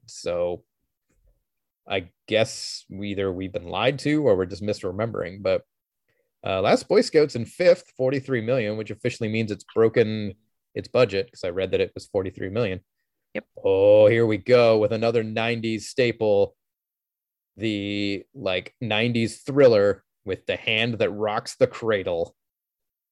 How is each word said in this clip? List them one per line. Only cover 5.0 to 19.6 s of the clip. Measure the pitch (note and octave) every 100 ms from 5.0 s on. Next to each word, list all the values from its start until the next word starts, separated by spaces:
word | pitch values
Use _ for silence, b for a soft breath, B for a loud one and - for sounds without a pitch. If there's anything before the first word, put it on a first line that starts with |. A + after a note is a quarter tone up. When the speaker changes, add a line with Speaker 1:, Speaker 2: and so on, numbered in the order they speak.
| A2+ G2+ F2 F#2+
Speaker 1:
But, | G2 F#2 - _ _ _ _ _ _ _ G#2
uh, | F#2+
Last | G2+ C3+ -
Boy | G3
Scouts | - D#3 D3 A#2+
in | A2+
fifth, | - C3+ B2 - -
forty-three | C3 C#3 C3+ B2
million, | A2 C3 G#2 A2
which | G#2
officially | G#2 B2 - G#2+
means | A2 G#2+
it's | G#2 -
broken | A2 A2+ B2 A2 G#2+ G#2 - _ _ _ -
its | -
budget, | B2 B2 F#2+ F#2+
'cause | - F#2
I |
read | F2+ F#2+
that | F#2+
it | F#2 -
was | -
forty-three | G2+ F#2 - G2
million. | G#2 A2 F2+ - _ _ _ _
Speaker 2:
Yep. | - - -
Speaker 1:
Oh, | G2 F#2+ G2+ G#2 G#2+
here | A#2 A2+
we | G#2+
go | G#2+ B2 A#2 A2
with | G#2
another | A2+ A#2 A#2
nineties | A2 A2 A2+ A#2 A2+ A2 -
staple. | - A#2+ A2 A2 G2+ G2 _ _ _ _ _ _ _ _ _ _ -
The, | A2 G#2 G2+ G2+ G2+ G2 - C3+
like, | F#2+ F#2 - -
nineties | A2+ G#2+ A#2+ A#2 A#2 -
thriller | - C#3